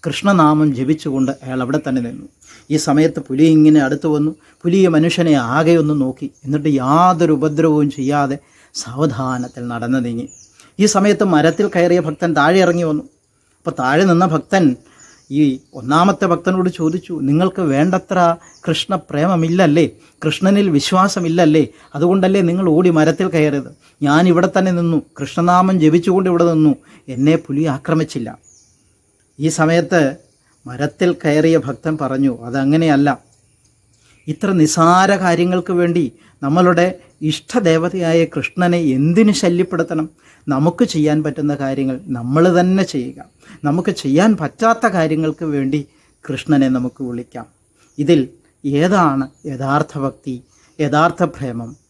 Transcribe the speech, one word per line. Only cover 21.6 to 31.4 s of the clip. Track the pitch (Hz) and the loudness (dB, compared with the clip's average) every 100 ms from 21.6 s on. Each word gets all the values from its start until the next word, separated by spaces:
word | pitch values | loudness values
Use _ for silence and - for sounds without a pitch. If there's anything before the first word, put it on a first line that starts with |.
| 135 - _ | 0 -6 _
അതുകൊണ്ടല്ലേ | 147 175 190 190 196 | -4 0 2 2 2
നിങ്ങൾ | 175 175 185 | 0 0 2
ഓടി | 156 180 | 2 2
മരത്തിൽ | 165 156 160 185 | 2 2 0 -2
കയറിയത്? | 160 151 143 127 - _ _ | 0 0 -2 -8 -18 _ _
ഞാൻ | 147 151 180 | 2 4 4
ഇവിടെ | 170 180 196 | 2 2 0
തന്നെ | 185 | 0
നിന്നു, | 175 170 160 - - | 0 0 -2 -4 -12
കൃഷ്ണനാമം | 139 - 175 180 185 190 | -8 -2 2 2 2 2
ജപിച്ചുകൊണ്ട് | 156 170 170 185 185 | 4 2 2 0 0
ഇവിടെ | 170 | 2
നിന്നു, | 170 160 156 131 _ - - | 2 4 2 0 _ -20 -14
എന്നെ | 123 143 160 | -2 0 0
പുലി | - 139 | -2 -4
ആക്രമിച്ചില്ല." | 160 143 - 160 151 143 110 - _ _ _ _ _ _ _ _ _ - | -2 -4 -4 -4 -4 -8 -10 -14 _ _ _ _ _ _ _ _ _ -4
ഈ | 151 | -4
സമയത്ത് | 160 160 170 170 175 139 147 _ _ _ _ - | 0 0 2 2 0 0 -4 _ _ _ _ -18
മരത്തിൽ | 127 147 - 180 165 | -6 -6 -2 -2 0
കയറിയ | 160 147 | 0 2